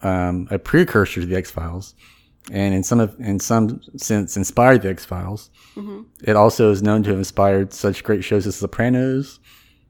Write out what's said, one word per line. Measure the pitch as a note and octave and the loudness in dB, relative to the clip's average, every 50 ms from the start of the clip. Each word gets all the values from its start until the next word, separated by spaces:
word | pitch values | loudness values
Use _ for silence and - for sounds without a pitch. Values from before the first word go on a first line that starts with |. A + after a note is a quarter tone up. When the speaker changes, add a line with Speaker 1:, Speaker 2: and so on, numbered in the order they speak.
Speaker 1:
um, | - G2 F#2 F#2 F2+ F2 F2+ F2+ F#2 - | -4 -2 -2 0 -2 -2 -2 -4 -4 -6
a | G#2 F#2+ | -6 -6
precursor | - - - D#3 F#3 F3 - A2 G2 - - F#2 | -4 0 2 2 2 2 2 0 0 0 -2 -6
to | F2 F2 | -6 -4
The | F#2 | -4
X-Files, | F#2 F#2 - - - E2+ E2+ E2+ F#2 G2+ - - _ _ _ _ _ _ _ _ _ _ - | -4 -4 -6 -10 -10 -10 -8 -10 -10 -12 -14 -20 _ _ _ _ _ _ _ _ _ _ -8
and | - G2+ G2 G2+ F#2+ | -4 -2 -2 0 0
in | F#2+ G2 | 0 0
some | - B2 A#2 | 0 2 2
of, | A2+ G#2 G#2+ - | 2 0 -2 -8
in | A#2+ G#2+ G2 G2 | -6 -6 -4 -4
some | - - A#2 A2+ A2 G#2+ A#2 - - - - - | -2 -2 0 0 0 0 -2 -6 -12 -18 -16 -12
sense | - - A2+ G#2 G2 - - G2+ | -6 -2 -2 -2 -2 -4 -6 -6
inspired | F#2+ - - - A#2+ B2+ C3 A#2 | -6 -4 0 4 6 6 6 6
The | F#2+ F#2+ | 4 0
X-Files. | F#2+ - - - F#2 F2+ F2+ F#2 G#2 G#2+ - _ _ _ _ _ _ | -6 -8 -10 -12 -10 -10 -8 -8 -10 -12 -14 _ _ _ _ _ _
Speaker 2:
Mm-hmm. | G#3 G3+ G#3 - - - - _ _ - | -16 -14 -14 -14 -16 -18 -20 _ _ -2
Speaker 1:
It | - G#2+ | 2 4
also | G#2 G#2 A2+ - - A#2 G#2+ | 6 6 6 6 6 4 4
is | G#2 F#2+ G2+ | 4 4 2
known | G#2 G#2+ A2 G#2 | 2 2 2 2
to | G#2 | 0
have | G2 F#2+ | -2 -2
inspired | G2 - - - G2 G2+ G2 G2 G2 F#2 - | -4 -4 0 2 2 4 4 2 0 -2 -4
such | - - G2+ F#2+ - - | -4 -4 -4 -4 -2 -2
great | - G#2+ G2+ F#2+ | -2 -2 -2 0
shows | - A2 G#2 F#2 G#2 | 0 0 0 0 -2
as | F2+ | -4
The | - | -6
Sopranos. | G2+ - - - A2+ B2 B2+ B2+ B2+ C3 C3 C3+ C#3 - - _ _ _ _ _ _ _ _ _ _ _ | -8 -6 -4 -2 0 0 2 0 0 0 -2 -4 -4 -8 -12 _ _ _ _ _ _ _ _ _ _ _